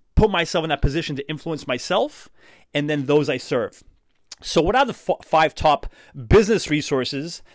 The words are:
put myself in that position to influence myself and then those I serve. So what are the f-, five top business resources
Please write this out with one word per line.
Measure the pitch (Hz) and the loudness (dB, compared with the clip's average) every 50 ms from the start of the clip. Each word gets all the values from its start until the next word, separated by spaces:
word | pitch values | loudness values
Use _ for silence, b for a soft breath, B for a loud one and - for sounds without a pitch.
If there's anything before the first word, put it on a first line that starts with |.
| _ _ _ | _ _ _
put | - 214 214 | 4 4 4
myself | 190 170 165 - - 175 156 | 2 0 -2 -2 -2 -2 -2
in | 160 | -2
that | 147 - | -2 0
position | - 147 135 165 156 - 143 | 0 0 -2 -2 -4 -6 -8
to | 131 - - | -8 -8 -8
influence | 156 151 - 170 156 151 - | -10 -8 -8 -8 -8 -8 -6
myself | - 127 123 - - 180 214 262 302 - - - - b b b b b b b b - | -6 -6 -6 -4 -2 -2 -2 -2 -2 -6 -14 -20 -20 b b b b b b b b -4
and | 147 147 151 | -2 -2 -2
then | 151 147 135 | -2 -2 0
those | 135 147 151 143 147 | 2 2 2 2 0
I | 135 | -2
serve. | 127 - - 143 120 107 90 - - - - _ _ _ _ _ _ _ _ - - | -4 -4 -4 -2 -2 -2 -4 -8 -14 -20 -20 _ _ _ _ _ _ _ _ -20 -14
So | - - - 175 | -10 -2 0 0
what | 151 185 214 | 2 2 2
are | 262 277 | 2 2
the | 233 - | 0 -2
f-, | - - - 175 - - | -4 -4 -4 -4 -4 -2
five | - - 156 160 147 - | 0 2 2 2 2 0
top | - - 156 143 - - b b b b b b 143 117 | 0 2 2 2 2 -2 b b b b b b -10 2
business | 107 - 214 208 202 220 - - - | 4 6 6 6 6 2 0 0 -2
resources | 151 151 - - 147 160 147 - 147 135 151 170 - - b b | -2 -2 0 0 -2 -2 -2 -2 -6 -8 -8 -10 -12 -16 b b